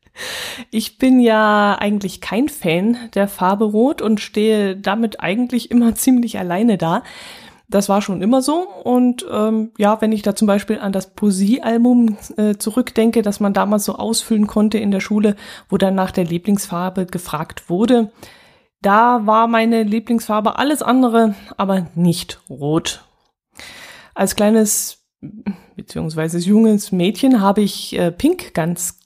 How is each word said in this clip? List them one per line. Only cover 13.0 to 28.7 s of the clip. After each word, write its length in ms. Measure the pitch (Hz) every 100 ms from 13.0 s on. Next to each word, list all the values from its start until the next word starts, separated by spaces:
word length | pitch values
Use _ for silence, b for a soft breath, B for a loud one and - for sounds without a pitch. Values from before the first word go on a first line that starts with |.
| 226 233
das 180 | 208 202
man 140 | 202
damals 320 | 196 190 214 208
so 100 | -
ausfüllen 500 | 208 226 - 220 208
konnte 320 | 214 214 214
in 140 | 208
der 80 | 196
Schule, 380 | - 214 208 202 B B B
wo 80 | 196
dann 180 | 196 190
nach 160 | 185
der 140 | 190 170
Lieblingsfarbe 800 | 170 190 196 - 175 185 185 180
gefragt 640 | 175 - 151 160 - -
wurde, 420 | 180 226 247 214 B B B B B B _
da 440 | 196 208 240 247 208
war 220 | 220 233
meine 360 | 226 226 226
Lieblingsfarbe 760 | 214 226 220 233 - 214 214 -
alles 240 | 277 302
andere, 520 | - 254 247 226 220 202 B -
aber 320 | 196 190 165 160
nicht 460 | 175 170 - - _
rot. 560 | 131 143 156 156 - _ _ _ _ _ B B B B B B -
Als 200 | 196 -
kleines, 720 | 208 220 214 - - - _ _ - 208 208 185 B -
beziehungsweise 600 | - - 160 160 160 170
junges 520 | 175 208 226 208 -
Mädchen 480 | 180 180 - 269 247
habe 220 | 196 202
ich, 360 | 202 - - -
äh, 140 | 175
Pink 420 | 170 294 359 -
ganz 460 | - 165